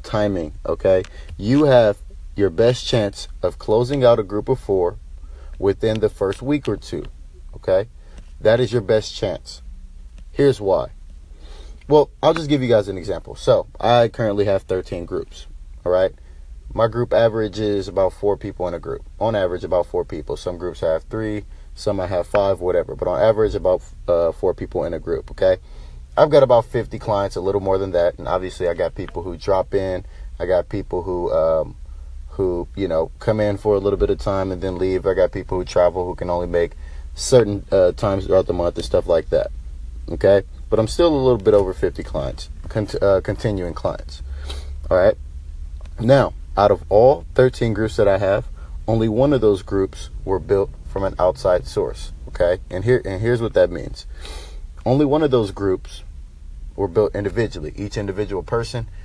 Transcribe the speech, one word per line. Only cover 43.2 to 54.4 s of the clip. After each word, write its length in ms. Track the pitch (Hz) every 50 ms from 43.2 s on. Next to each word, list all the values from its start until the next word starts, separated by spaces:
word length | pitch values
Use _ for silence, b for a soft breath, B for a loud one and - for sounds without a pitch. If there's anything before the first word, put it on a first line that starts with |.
| 90
continuing 500 | - 101 - - 113 104 95 90 87 76
clients, 480 | - - 92 - - - - - - - B B B B B B B B B B B B -
all 80 | 90
right? 200 | 92 90 101 - - - - - - - - - - - - - - - - - -
Now, 360 | 113 113 135 139 113 85 - - - - -
out 160 | - 101 104 101
of 100 | 87 82 -
all 340 | 95 104 117 131 147 165 - - -
thirteen 380 | - 127 131 123 - 127 117 107
groups 240 | 101 110 107 -
that 120 | - 107 98
I 100 | 98 95
have, 260 | 104 95 98 107 - - - B B B B B B
only 220 | - 113 113 113 113
one 240 | 107 110 131 143 147
of 80 | 127
those 220 | 113 107 101 92 -
groups 480 | - 98 98 95 95 - - - - - - -
were 160 | - 95 90
built 280 | 80 - 104 98 98 - - - -
from 200 | - - 95 98
an 100 | 95 - -
outside 480 | 87 92 92 - - 98 90 90 -
source, 440 | - - 107 90 64 - - - - - - - -
okay? 300 | - - - 87 92 98 - -
And 160 | - 92 92
here, 160 | 113 127 120 -
and 180 | 95 98 92 110
here's 180 | 113 123 113
what 140 | 117 107 -
that 160 | 95 90 87
means. 340 | 87 82 - - - - - - B B B B B B